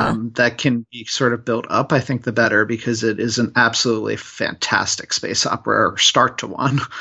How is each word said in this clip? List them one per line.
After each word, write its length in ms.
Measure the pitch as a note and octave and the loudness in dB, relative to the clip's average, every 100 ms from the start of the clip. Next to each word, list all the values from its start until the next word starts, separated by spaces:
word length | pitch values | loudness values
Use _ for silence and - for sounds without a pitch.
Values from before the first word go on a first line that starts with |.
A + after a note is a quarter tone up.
| A#2 | 2
um, 220 | A2+ A#2 A2+ | -2 -4 0
that 220 | A#2+ - | 0 2
can 280 | C#3 A#2+ A2+ | 0 0 -4
be 140 | A#2+ A2 | -12 -8
sort 260 | - B2+ | 0 0
of 140 | A#2 A#2+ | 0 -2
built 220 | A2+ - | -2 0
up, 240 | G#2 C3 | 0 2
I 80 | C#3 | 2
think 220 | A#2+ B2 | 0 -2
the 100 | B2 | -2
better, 320 | A2+ A2+ G#2 G#2+ | 2 4 4 2
because 400 | A2+ A#2+ A2+ A2+ | 0 -2 -2 0
it 160 | A2 | 0
is 160 | A#2 A#2+ | -2 0
an 160 | A2+ - | 0 2
absolutely 640 | A#2 - B2+ A2 G#2+ G#2 | 2 2 0 0 -2 -6
fantastic 960 | - - - - - G2+ G2 - - | -8 -6 -4 -4 -2 0 0 -4 -4
space 320 | - - A#2+ - | -6 -4 -2 -2
opera, 460 | - A2+ G#2 G2+ | -2 0 2 2
or 60 | - | 2
start 420 | - C3+ B2 - | 4 4 2 0
to 80 | A2+ | -8
one. 340 | - C3+ C#3 - - | -2 0 0 -2 -8